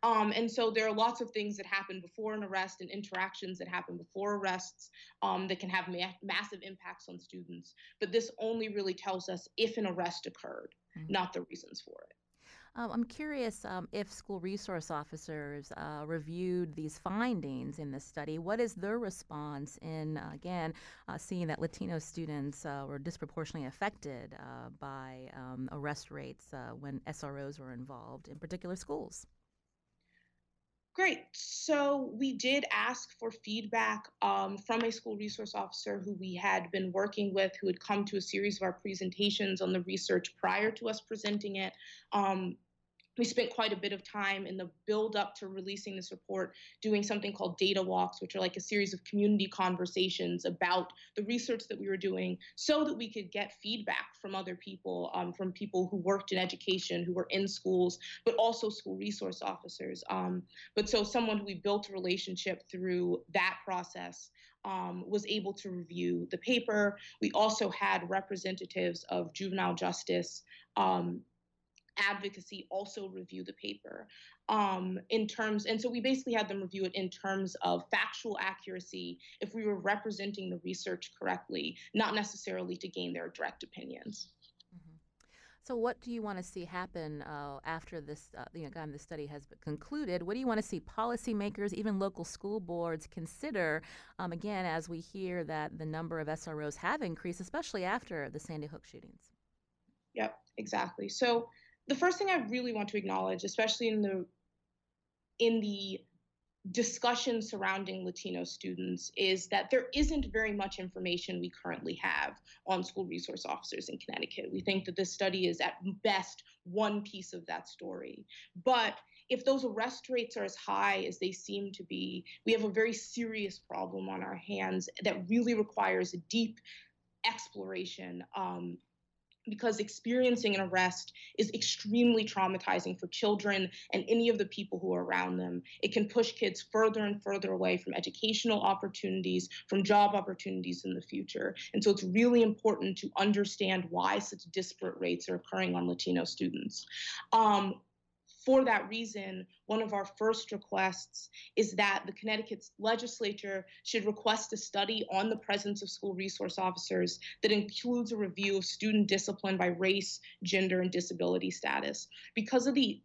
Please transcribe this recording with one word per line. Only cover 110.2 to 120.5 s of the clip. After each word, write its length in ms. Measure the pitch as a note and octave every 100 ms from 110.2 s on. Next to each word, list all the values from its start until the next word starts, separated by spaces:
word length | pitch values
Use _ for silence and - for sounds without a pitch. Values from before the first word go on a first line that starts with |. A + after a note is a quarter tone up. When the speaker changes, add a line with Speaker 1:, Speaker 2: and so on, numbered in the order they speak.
| C4+
Speaker 1:
very 220 | A3 A3
much 260 | G#3 G3 -
information 640 | F#3 F#3 F#3 F3 - F3+
we 100 | F3+ -
currently 340 | F3 - - -
have 440 | - D2 C#2+ - _ - -
on 200 | F#3 F3+
school 180 | -
resource 420 | F#3 E3+ F3+ - -
officers 440 | - - - -
in 80 | -
Connecticut. 480 | - - - - -
We 120 | F#3+
think 240 | F3+ F#3+ F#3+
that 100 | F3
this 160 | F#3
study 340 | - F#3+ F#3 F3+
is 140 | E3
at 140 | - - F#3 F#3+
best 400 | A3 G3 G3 - - _
one 380 | - F#3 G#3+ G#3
piece 320 | G3+ G3 F#3
of 120 | F3+ E3+
that 200 | E3 -
story. 560 | - - - - - - - - F3+
But 300 | G#3 B3 A3 - - - _
if 160 | B3+
those 220 | B3 C4+ B3+
arrest 420 | G#3+ A#3 C4 -
rates 300 | B3+ A3+ A3+
are 80 |
as 100 | G3